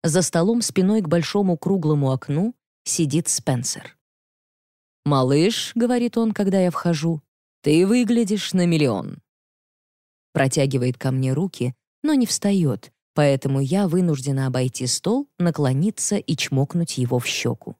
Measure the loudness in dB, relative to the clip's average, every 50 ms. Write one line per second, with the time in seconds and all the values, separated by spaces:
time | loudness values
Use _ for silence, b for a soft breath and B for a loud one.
0 | -2 2 2 2 0 2 0 2 2 2 2 0 -2 -2 0 0 2 2 2 2
1 | 0 2 0 0 0 0 0 0 2 2 0 0 0 -2 0 0 2 2 2 2
2 | 2 0 0 -2 -4 -4 -2 -2 -2 -4 -4 _ _ _ _ _ _ -6 -2 -2
3 | -2 0 0 -2 -2 -2 -4 -4 -2 -2 -2 -2 -2 -6 -8 -10 -12 -18 -20 _
4 | _ _ _ _ _ _ _ _ _ _ _ _ _ _ _ _ _ _ _ _
5 | _ 0 2 2 4 4 4 4 4 2 0 -2 -8 -6 -2 -2 0 2 2 0
6 | 0 0 0 0 0 0 0 -2 -2 0 2 2 2 2 0 -2 -2 -2 -2 0
7 | 0 -2 -2 -4 _ _ _ _ _ _ _ _ _ 2 4 4 4 4 4 2
8 | 2 2 2 0 2 0 -2 -4 -4 -2 0 2 2 2 2 2 2 2 0 -2
9 | -4 -8 -12 -14 _ _ _ _ _ _ _ _ _ _ _ _ _ _ _ _
10 | _ _ _ _ _ _ _ 0 0 0 2 0 0 0 0 0 -2 -2 -4 -2
11 | -4 -2 -2 0 0 0 0 -2 -2 -4 -4 -4 -6 -6 -6 _ _ _ _ _
12 | -2 0 2 2 2 0 -2 -2 0 0 2 2 2 0 -2 -4 -8 -20 _ _
13 | _ _ _ 2 2 4 2 2 0 -2 0 0 0 0 0 0 0 0 0 0
14 | 2 0 0 -2 -2 -4 -2 -2 -2 -2 0 0 -2 -2 -4 -4 -4 -4 -4 -4
15 | -2 -2 -2 -2 -2 _ _ _ -2 -2 0 0 0 0 2 2 0 -2 -2 -4
16 | -4 -2 -2 -2 -2 -4 -4 -4 -4 -2 0 0 0 0 0 -4 -4 -2 -2 -4
17 | -2 0 0 -2 -2 -4 -6 -4 -4 -4 -4 -4 -10 -16 -18 _